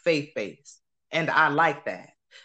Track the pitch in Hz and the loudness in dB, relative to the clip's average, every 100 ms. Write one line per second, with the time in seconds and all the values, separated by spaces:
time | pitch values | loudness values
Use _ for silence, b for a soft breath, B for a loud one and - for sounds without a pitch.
0 | 175 151 147 - 98 - - - _ _ | -2 -2 -2 -8 -8 -10 -20 -20 _ _
1 | _ 156 156 139 156 147 165 143 - 90 | _ -4 0 2 2 4 2 0 -8 -12
2 | - _ _ B | -16 _ _ B